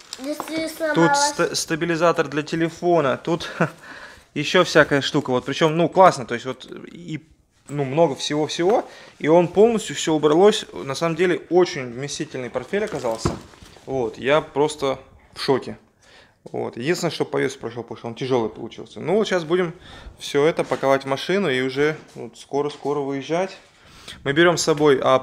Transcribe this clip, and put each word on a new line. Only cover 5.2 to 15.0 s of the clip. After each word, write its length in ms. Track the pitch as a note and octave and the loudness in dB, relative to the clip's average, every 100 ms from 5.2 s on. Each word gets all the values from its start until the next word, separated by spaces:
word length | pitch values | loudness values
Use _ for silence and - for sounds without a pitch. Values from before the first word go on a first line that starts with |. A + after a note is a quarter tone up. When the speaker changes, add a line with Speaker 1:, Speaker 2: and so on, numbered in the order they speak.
| C3 | 0
Speaker 2:
Вот, 140 | B2+ C3 | -2 -2
причем, 320 | C3+ D#3+ D#3+ | 0 2 2
ну, 100 | E3+ | 2
классно, 360 | - F#3 C#3 A2+ | 6 6 4 -4
то 80 | A#2+ | -6
есть 100 | C3 | -6
вот 200 | A#2+ - - - | -10 -14 -16 -16
и, 280 | - F3 D3+ - _ _ _ - | -16 -10 -10 -12 _ _ _ -10
ну, 160 | C#3+ C3+ | -6 -2
много 280 | C#3 E3+ C3 | 2 2 2
всего-всего, 680 | - D3 D3+ - E3+ B3+ - - - - | -4 -2 -2 0 2 2 0 -12 -20 -4
и 100 | D3 | 4
он 180 | E3+ E3+ | 4 6
полностью 480 | F#3+ A3+ A3 - C#3+ | 4 4 4 -4 -4
все 180 | - | -2
убралось. 520 | D#3 D3+ D#3+ G#3 G#3+ - | 2 4 6 6 4 -2
На 200 | - C#3 | -10 -8
самом 220 | C3+ E3 D#3+ | -4 -2 0
деле, 260 | F#3 D3 - | 0 0 0
очень 360 | F3 F3 D3 B2 | 2 2 0 -10
вместительный 640 | A#2 C#3+ - D3 C3 B2 | -10 -10 -8 -8 -8 -8
портфель 340 | B2+ B2 G3 | -8 -6 -4
оказался. 460 | G#3+ D3+ B2 A2+ - - - - - - - | -4 -4 -4 -4 -4 -6 -12 -20 -20 -20 -8
Вот, 320 | C3 A2+ A2 | -4 -4 -4
я 240 | A#2 D3+ | 0 2
просто 580 | C#3+ C3+ D3 - C#3 C3+ | 0 0 0 0 -4 -4